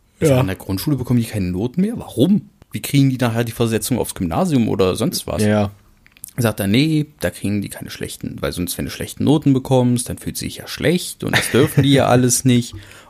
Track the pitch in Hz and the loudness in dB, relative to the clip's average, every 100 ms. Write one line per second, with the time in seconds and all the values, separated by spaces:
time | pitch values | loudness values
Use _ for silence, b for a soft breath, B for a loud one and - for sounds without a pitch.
0 | _ - 165 127 101 95 - 98 - 131 | _ 0 4 4 2 -2 -6 -4 -2 -2
1 | 123 123 113 107 90 90 127 175 202 226 | 0 0 0 -2 -2 -2 -2 -2 -2 -4
2 | - 117 160 202 - _ _ - - 143 | -4 2 4 4 0 _ _ -12 0 2
3 | 135 127 123 113 120 - 117 110 - 123 | 4 2 0 0 -2 -2 0 0 0 -2
4 | - - 90 90 185 135 104 98 92 92 | -2 -4 -2 0 2 2 2 2 2 0
5 | 123 - - - 104 107 101 - _ _ | -2 -4 -4 0 2 2 0 -4 _ _
6 | _ _ - - 113 107 98 117 156 156 | _ _ -10 -2 -2 0 2 2 4 2
7 | 147 - 90 - 98 101 - - - - | -2 -4 -6 -4 -4 -4 -4 -10 -14 -10
8 | - - - - 71 82 87 - 67 - | -10 -10 -12 -6 -6 -4 -6 -6 -8 -8
9 | - - 110 151 143 131 - 131 123 120 | -10 -2 0 2 2 0 2 2 2 0
10 | - 90 - - - - - - - 180 | -4 -10 -10 -8 -10 -10 -12 -4 -2 -2
11 | - - - - - 110 147 - 135 135 | -4 -8 -4 -2 2 2 2 2 4 4
12 | 107 123 123 - 131 120 117 B B B | 4 4 2 2 2 2 0 B B B